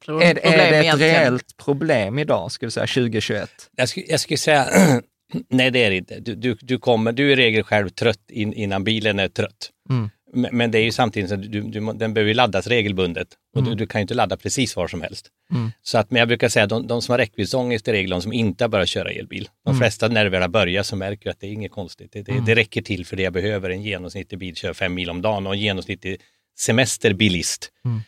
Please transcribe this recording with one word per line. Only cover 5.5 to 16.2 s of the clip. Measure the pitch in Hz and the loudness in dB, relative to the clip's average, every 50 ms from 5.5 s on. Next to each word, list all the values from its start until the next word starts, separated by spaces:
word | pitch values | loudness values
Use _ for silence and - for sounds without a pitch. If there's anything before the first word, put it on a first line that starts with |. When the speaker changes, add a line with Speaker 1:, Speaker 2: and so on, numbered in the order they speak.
| 127 127 127 131 | 2 2 2 4
Speaker 3:
det | 120 127 120 | 4 2 2
är | 104 | 2
det | 95 92 | 2 0
inte. | 90 - - 104 | -2 -6 -12 -12
Du, | 104 117 110 | -10 -10 -8
du, | - 110 127 113 - | -4 -4 -4 -4 -4
du | - 123 127 120 | -4 -4 -4 0
kommer, | - 131 120 110 110 113 | 2 2 4 4 2 0
du | 117 120 143 143 | 0 2 2 4
är | |
i | 139 | 4
regel | 131 127 117 110 110 101 | 4 4 4 4 2 2
själv | - 113 107 104 90 | 2 2 2 2 0
trött | - - 113 113 104 - _ - | -2 -2 0 0 0 0 _ -10
in-, | - 113 104 107 - | -6 -4 -4 -4 -4
innan | 117 107 98 98 98 98 | -4 -4 -2 -2 -2 0
bilen | 110 110 110 104 110 104 101 | -2 -2 0 0 0 0 0
är | 95 90 | -2 -2
trött. | - - 104 - - _ - - - _ _ - | -2 -4 -4 -6 -8 _ -18 -18 -18 _ _ -2
Speaker 2:
Mm. | 131 123 110 104 - _ _ _ - | -2 -2 -2 -4 -8 _ _ _ -2
Speaker 3:
Men, | 127 123 - 123 120 | -2 -2 0 0 0
men | 120 117 | 0 2
det | 110 113 | 2 2
är | 110 | 2
ju | 117 | 2
samtidigt | 110 - 127 113 - 107 98 90 | 2 0 0 0 0 -2 -2 -2
så | 104 | -4
att | 98 98 104 | -6 -6 -6
du, | 107 104 | -6 -6
du, | 104 110 107 107 104 110 110 | -6 -6 -6 -6 -6 -6 -6
den | 107 113 113 107 | -4 -4 -2 0
behöver | 110 107 104 | 2 2 2
ju | 110 | 4
laddas | 120 123 113 95 98 - - | 2 2 2 2 -2 -2 0
regelbundet | 123 120 104 104 98 90 92 87 82 82 - - - _ _ _ - | 0 0 0 0 0 0 -2 -2 -2 -6 -8 -10 -14 _ _ _ -4
och | 135 | -2
Speaker 2:
Mm. | 135 120 | -2 0
Speaker 3:
du, | 113 | -2
du | 101 110 104 | -4 -4 -4
kan | - 113 | -4 -4
ju | |
inte | 101 92 117 | -4 -2 0
ladda | 123 110 95 95 87 | -2 0 0 -2 -4
precis | - 101 - - 131 113 - | -4 -4 -2 -2 -2 -2 -2
var | - 87 80 | -4 -4 -4
som | - 87 | -4 -8
helst. | 78 - - - - _ _ _ _ _ - | -8 -10 -12 -16 -20 _ _ _ _ _ -2
Speaker 2:
Mm. | 123 113 113 113 - | -2 -2 -4 -6 -8
Speaker 3:
Så | _ - - 117 | _ -2 0 0
att, | 104 - | 0 2
men | 127 | 4
jag | 117 | 4